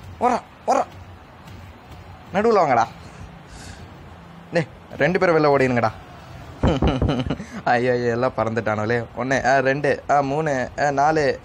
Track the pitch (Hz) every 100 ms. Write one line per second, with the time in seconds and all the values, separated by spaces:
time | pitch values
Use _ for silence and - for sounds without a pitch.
0 | - - - 226 - - - 269 - -
1 | - - - - - - - - - -
2 | - - - 180 226 208 156 120 117 -
3 | - - - - - - - - - -
4 | - - - - - 170 147 - - -
5 | 143 180 185 160 147 139 131 120 113 -
6 | - - - - - - - 139 - 131
7 | - 127 127 123 208 220 - 123 127 123
8 | 120 117 127 120 113 113 107 107 107 120
9 | 113 - 127 135 123 135 131 139 143 -
10 | - 143 135 143 160 135 120 - 147 139
11 | 147 156 139 -